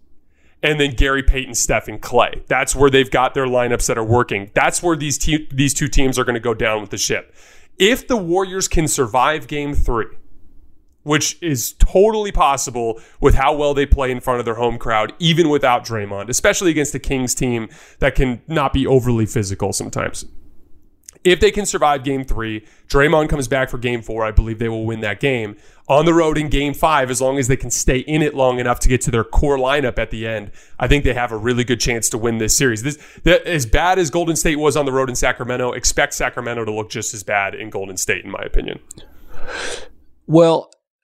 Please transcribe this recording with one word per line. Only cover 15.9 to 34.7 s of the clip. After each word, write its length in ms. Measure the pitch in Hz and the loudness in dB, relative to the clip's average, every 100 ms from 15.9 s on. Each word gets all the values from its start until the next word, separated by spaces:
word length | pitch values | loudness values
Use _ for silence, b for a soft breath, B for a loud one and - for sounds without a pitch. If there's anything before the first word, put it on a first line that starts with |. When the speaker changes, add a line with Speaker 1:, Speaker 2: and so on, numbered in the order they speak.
| 110 101 101 104 | -6 -6 -8 -6
Speaker 1:
especially 400 | 123 202 - 185 | 0 0 2 0
against 240 | 151 143 | 0 -2
a 60 | 135 | -4
Kings 340 | - 135 127 | -4 -2 -2
team 360 | - 127 120 110 b b b | -2 -2 -2 -6 b b b
that 140 | 143 | 0
can 280 | - 135 120 - | 2 0 -2 -4
not 240 | 156 135 | -2 0
be 140 | 135 127 | 0 2
overly 400 | 131 120 117 107 | 2 2 0 0
physical 480 | 117 98 98 98 | -2 -4 -4 -4
sometimes. 520 | - 107 - - - - - - - - - - _ - - | -4 -6 -6 -6 -6 -10 -14 -16 -20 -20 -20 -20 _ -20 -2
If 160 | 185 180 | 2 4
they 120 | 214 | 2
can 140 | 208 196 | 0 -4
survive 380 | 185 147 143 | 0 0 0
game 200 | 127 135 | -2 -4
three, 420 | 131 107 110 107 b b _ | -2 -4 -4 -8 b b _
Draymond 420 | 139 151 160 156 | 2 4 4 2
comes 180 | 151 123 | -2 -2
back 220 | 135 131 | -2 -2
for 80 | 123 | -4
game 240 | 123 120 | -4 -4
four, 220 | 110 113 | -4 -4
I 80 | 110 | 2
believe 260 | 104 110 110 | 2 2 -2
they 120 | 117 | -4
will 160 | 110 113 | -4 -4
win 160 | 113 | -4
that 180 | 107 104 | -6 -2
game. 360 | 139 127 107 104 b b - | -2 0 -4 -10 b b 2
On 180 | 143 160 | 4 4
the 100 | 170 | 4
road 220 | 160 151 | 2 0
in 120 | 147 | 0
game 240 | 139 143 | 0 0
five, 380 | 131 160 151 127 | 0 2 2 2
as 100 | 127 | 0
long 160 | 131 139 | 0 0
as 100 | 123 | 0
they 100 | 135 | 0
can 120 | 123 | -2
stay 300 | - - 131 | -2 0 0
in 240 | 127 156 | 0 0
it 100 | 151 | 0
long 260 | 135 127 123 | 2 2 2
enough 200 | 123 120 | 0 2
to 80 | - | 4
get 120 | 123 | 2
to 100 | - | 2
their 120 | 117 | -2
core 340 | 107 - 147 139 | 0 0 2 0
lineup 420 | 127 147 127 113 | 0 0 0 -2
at 100 | 113 | -6
the 180 | 110 113 | -6 -6
end, 240 | 110 104 b b b | -6 -8 b b b
I 80 | 123 | 0
think 160 | 143 | 2
they 100 | 139 | 2
have 180 | 120 123 | 0 -2
a 60 | 110 | -2
really 260 | 113 120 | -2 0
good 160 | 123 117 | 0 0
chance 300 | - 117 - | -2 -2 -4
to 80 | 120 | -2
win 200 | 117 113 | -2 0
this 180 | 110 - | 0 2
series. 240 | 135 110 | 2 0
This, 160 | 131 147 B B | -4 -8 B B
that, 200 | 151 175 151 | 2 2 2
as 220 | 165 113 | -2 2
bad 320 | 147 170 185 | 2 4 2
as 100 | 165 | 0
Golden 260 | 170 165 160 | 0 -2 0
State 220 | 175 147 | 0 0
was 180 | 151 | 2